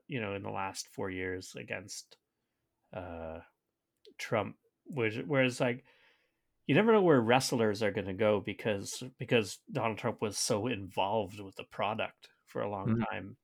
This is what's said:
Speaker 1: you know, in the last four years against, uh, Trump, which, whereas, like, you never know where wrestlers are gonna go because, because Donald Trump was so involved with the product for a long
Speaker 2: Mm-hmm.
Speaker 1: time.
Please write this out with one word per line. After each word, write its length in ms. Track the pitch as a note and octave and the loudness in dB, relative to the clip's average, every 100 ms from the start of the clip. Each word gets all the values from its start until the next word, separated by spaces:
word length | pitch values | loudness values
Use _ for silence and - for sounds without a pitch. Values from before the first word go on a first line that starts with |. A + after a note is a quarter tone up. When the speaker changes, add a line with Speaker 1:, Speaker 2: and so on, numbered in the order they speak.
| - | -8
Speaker 1:
you 120 | C#3 | -6
know, 160 | G#2 G2+ | -4 -6
in 80 | |
the 60 | G#2 | -6
last 380 | G2+ F#2+ - - | -6 -6 -8 -12
four 200 | - G2 | -8 -6
years 460 | F#2 F#2 F#2 - - | -4 -4 -6 -10 -14
against, 600 | A#2 G2+ G#2 - - - _ _ _ _ _ _ _ | -10 -10 -10 -16 -16 -20 _ _ _ _ _ _ _
uh, 460 | F#2 F2+ E2 D#2+ E2+ - _ _ _ _ _ - - | -12 -10 -10 -10 -12 -16 _ _ _ _ _ -20 -14
Trump, 400 | - A2+ G#2+ - _ _ - | -2 -2 -2 -8 _ _ -10
which, 300 | D3+ A2 A2+ E3 | -2 0 -2 0
whereas, 340 | C#3 B2+ A#2+ | 2 2 2
like, 240 | C3 B2 - _ _ _ _ _ _ _ - | 0 -2 -10 _ _ _ _ _ _ _ 2
you 80 | C#3+ | 4
never 160 | A3 | 8
know 100 | A3 | 6
where 200 | F3+ C#3 | 8 8
wrestlers 600 | A2 B2 - C3 A2 G2+ | 8 4 4 2 2 2
are 100 | G#2+ | 0
gonna 220 | G2+ G2 | 0 -4
go 280 | F#2+ G#2+ G#2 | 2 4 4
because, 600 | G2 G2 A#2 G2+ - - B2+ - | 0 -4 -2 -2 -4 -10 -12 -12
because 420 | G#2+ B2 G2+ - - | 0 2 2 -8 -6
Donald 260 | B2 A2+ G#2 | 0 0 0
Trump 240 | A#2+ - | -4 -2
was 160 | A2 G2 | -4 -2
so 300 | - A2 A#2+ | 0 0 0
involved 720 | G#2+ F#2+ G#2+ F#2+ A2 F#2+ G#2 | -4 -6 -2 0 0 -2 -8
with 160 | G2 - | -14 -14
the 80 | |
product 680 | - - G2+ A2+ G2 - - _ _ | -14 -4 -4 -2 -6 -8 -20 _ _
for 160 | - | -6
a 80 | G#2 | -4
long 180 | G#2 G2+ | -4 -2
Speaker 2:
Mm-hmm. 160 | A2+ | 0
Speaker 1:
time. 340 | G#2+ G2+ G2 A#2 | -2 -6 -10 -16